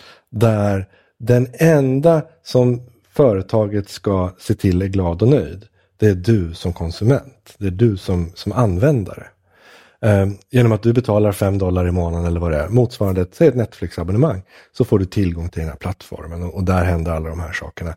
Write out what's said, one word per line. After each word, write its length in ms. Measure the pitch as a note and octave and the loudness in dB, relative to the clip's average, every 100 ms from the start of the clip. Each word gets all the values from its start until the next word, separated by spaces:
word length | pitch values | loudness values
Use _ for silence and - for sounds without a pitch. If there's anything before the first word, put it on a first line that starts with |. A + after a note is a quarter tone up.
| - - _ | -20 -20 _
där 580 | A2 A2+ G#2+ G2+ G2 G2 _ _ _ | 0 2 2 0 -2 -6 _ _ _
den 280 | A2+ B2 B2+ | 2 2 2
enda 720 | - E3 D3+ C3+ C3+ E3 D#3+ - _ | 2 4 4 2 2 2 2 -2 _
som 360 | - B2+ B2 B2 - _ _ | -2 2 2 0 -8 _ _
företaget 760 | - C3+ G2+ F#2+ A2+ G#2 G#2 G2 | 2 2 2 0 -2 0 -4 -6
ska 420 | - G#2+ F#2+ F2+ - | -6 -2 0 -2 -6
se 160 | - | -6
till 280 | G#2+ G2 F2+ | -2 0 0
är 40 | G2 | 0
glad 360 | F#2+ F2 E2+ | -2 -2 0
och 60 | A2+ | 2
nöjd? 360 | C#3+ D2 F#2+ - _ _ _ | 2 0 -10 -18 _ _ _
Det 100 | G#2+ | 2
är 60 | |
du 400 | F2+ F#2 A2 E2+ | 2 2 0 0
som 180 | E2 F2+ | -6 -8
konsument. 840 | - E2 - G#2+ C#3 - _ - _ | -6 -8 -2 0 0 -2 _ -20 _
Det 80 | G2+ | -6
är 40 | |
du 260 | F2+ A#2 G2 | 0 0 0
som, 340 | - F2 E2+ | -4 -4 -4
som 180 | - G2+ | -8 -6
användare. 760 | B2 A2+ F2 C#3 C3+ F2+ - - _ _ _ _ - _ _ | -2 0 2 0 0 -4 -12 -18 _ _ _ _ -20 _ _
Ehm, 320 | A2+ G2+ G2 G2 _ | 2 2 2 -4 _
genom 220 | B2+ A#2 | 2 4
att 100 | G#2+ | 2
du 100 | A#2 | 2
betalar 400 | A#2+ A#2 G#2 G#2 | 0 2 2 2
fem 260 | F#2+ G2 G2 | 2 0 0
dollar 300 | F#2 F#2 F2+ | 0 0 0
i 20 | |
månaden 360 | F2+ E2+ E2+ E2+ | 0 -2 -2 -2
eller 140 | E2+ | -2
vad 100 | E2+ | -2
det 80 | D2+ | -2
är, 100 | D2+ | 0
motsvarande 520 | A#2+ A#2+ - G2+ F#2 | 2 0 0 -2 -2
ett, 140 | F2 | -4
säg 140 | - E3 | 2 2
ett 60 | |
Netflix-abonnemang, 880 | B2 G#2+ - E2+ - E2+ G#2 D#3 F#2 - - _ - | 2 -4 -6 -10 -8 -4 0 0 -2 -12 -20 _ -4
så 80 | |
får 140 | B2 G#2+ | 2 2
du 60 | |
tillgång 440 | F#2 G#2+ F#2 E2 F2 | 0 -2 -2 -4 -8
till 120 | E2+ | -8
den 80 | D#2+ | -8
här 80 | - | -8
plattformen 680 | F2+ - - - D#2+ E2+ | -10 -10 -14 -16 -14 -10
och, 120 | F2 | -10
och 100 | G2 | -4
där 200 | F#2 F#2 | 0 2
händer 280 | F2+ E2+ E2 | 2 0 -2
alla 160 | D#2+ D#2+ | -4 -6
de 120 | E2 | -8
här 120 | E2 | -10
sakerna. 420 | - E2+ - E2+ | -10 -12 -12 -12